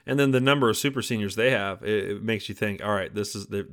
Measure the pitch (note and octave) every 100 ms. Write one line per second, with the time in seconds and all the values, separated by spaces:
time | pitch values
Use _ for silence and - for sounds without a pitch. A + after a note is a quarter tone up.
0 | - C#3 C#3 C3 C3 C#3+ A#2+ G#2+ D3 C3+
1 | - A2+ G2+ F#2 A#2+ B2 G2 F#2 - G#2+
2 | G2 G2+ A2 A2 - G2 G#2+ G2 G#2 G#2
3 | F#2 G#2 G2+ G#2 G2 G2+ -